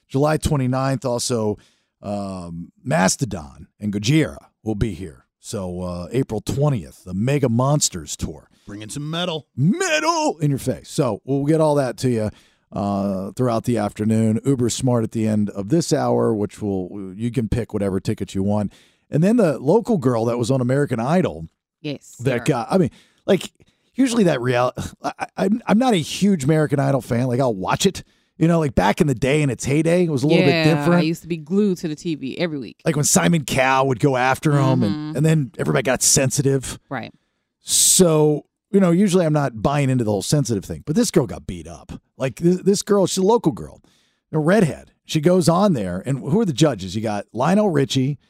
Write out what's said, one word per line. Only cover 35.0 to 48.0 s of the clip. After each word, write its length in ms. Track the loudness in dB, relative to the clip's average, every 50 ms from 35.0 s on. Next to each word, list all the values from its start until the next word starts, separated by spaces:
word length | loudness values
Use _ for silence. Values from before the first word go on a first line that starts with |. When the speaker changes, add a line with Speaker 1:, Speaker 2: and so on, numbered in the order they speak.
| -6 -6 -2
Speaker 1:
and 100 | 0 2
then 240 | 2 4 2 0 -2 -4 -6
everybody 240 | -2 -2 0 0 0
got 200 | 0 0 0 2
sensitive. 760 | 2 2 2 2 0 0 0 0 2 0 0 -2 -6 -12 -14 _ -12
Speaker 3:
Right. 240 | -12 -10 -10 -12 -16 _ _ _ _ _ _ _ _ _
Speaker 1:
So, 840 | -8 -4 0 2 2 4 4 4 4 4 4 4 4 4 2 0 -4 _ _ _ _ _
you 100 | 2 2
know, 100 | 4 4
usually 360 | 4 4 4 4 4 2 2
I'm 60 | 2 2
not 300 | 0 0 -2 -4 -2 -2
buying 280 | 0 0 0 2 2
into 140 | 2 0 2
the 60 | 0
whole 120 | 0 -2 -2
sensitive 420 | 0 0 0 2 0 -2 -4 -4
thing, 180 | -6 -12 -10 -6
but 100 | -4 0
this 140 | 0 0 2
girl 160 | 2 0 0
got 200 | 0 -4 -12 -12
beat 200 | -12 -12 -12 -12
up. 260 | -14 -16 -18 -16 -16 -18 -18 _ _ _
Like, 200 | -6 -6 -6 -4
this, 260 | -2 0 0 0 0 0
this 200 | 0 0 0 0
girl, 240 | 0 2 2 2
she's 120 | 0 0 0
a 40 | 2
local 300 | 2 2 2 2 0 -2
girl, 300 | -2 -8 -14 -16 -20 _ _ _ _ _ _ _ _ _ _ -4
a 60 | -2
redhead. 540 | 2 2 4 4 4 2 0 -6 -12 -20 _ _ _
She 160 | -4 -2 0
goes 280 | 2 4 4 4 4 4
on 240 | 4 4 4 2 2
there, 300 | 2 0 -2 -4 -4 -4
and 120 | -4 -4 -4
who 200 | -2 -2 0 0
are 40 | 0
the 80 | 0 2
judges? 420 | 2 2 2 2 0 -6 -6 -6
You 80 | -4 -4
got 240 | -4 -4 -4 -6 _ -4
Lionel 380 | -2 0 2 2 2 2 2
Richie, 480 | 2 0 0 0 0 -2